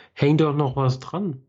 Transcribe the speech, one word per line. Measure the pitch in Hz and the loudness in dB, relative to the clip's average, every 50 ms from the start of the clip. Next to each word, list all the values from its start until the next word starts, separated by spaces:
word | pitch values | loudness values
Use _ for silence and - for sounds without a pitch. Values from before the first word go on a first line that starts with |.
| - _ _ | -20 _ _
hängt | - 143 143 151 151 | 0 2 4 4 4
doch | 156 151 143 | 2 2 0
noch | 147 151 135 127 | 0 -2 -2 0
was | 135 135 131 131 131 | 0 0 0 0 -2
dran. | - - - 170 208 190 135 131 - | -6 -10 -8 -6 -6 -6 -8 -10 -12